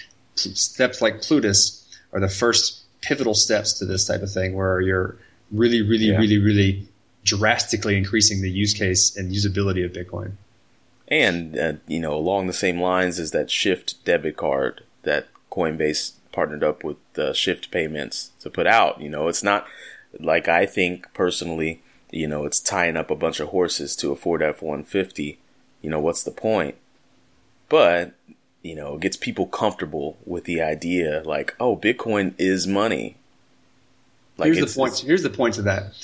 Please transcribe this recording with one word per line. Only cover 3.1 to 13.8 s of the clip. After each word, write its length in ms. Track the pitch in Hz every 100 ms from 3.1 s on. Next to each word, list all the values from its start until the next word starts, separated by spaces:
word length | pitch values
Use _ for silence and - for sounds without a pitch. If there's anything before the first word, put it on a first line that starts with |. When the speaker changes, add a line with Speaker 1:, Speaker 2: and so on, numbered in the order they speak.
| 139 120
Speaker 1:
steps 400 | 107 - 104 -
to 100 | -
this 220 | 98 95 -
type 160 | -
of 100 | 98
thing 220 | 95 92
where 260 | 95 95 92
you're 360 | 92 92 95 - - _ -
really, 320 | 104 120 117
really, 240 | 104 113 107
Speaker 2:
Yeah. 120 | 101
Speaker 1:
really, 200 | 107 104
really 500 | 104 101 98 98 - _ _ _
drastically 720 | 101 101 107 120 - 104 107 98
increasing 460 | 98 110 - 98
the 80 | 95
use 240 | 95 104
case 420 | 101 98 92 - 101
and 160 | 92
usability 520 | 98 101 98 98 92
of 80 | 87
Bitcoin. 400 | 85 90 98 98 101 - _ _ _ _ _ -
Speaker 2:
And, 500 | 156 113 87 80 71
uh, 160 | 80 76 -
you 140 | 80
know, 140 | 80
along 340 | 73 82 98 92
the 40 |
same 280 | - 95 87
lines 400 | 92 92 92 85
is 100 | 78
that 180 | 78 71
Shift 540 | - 101 90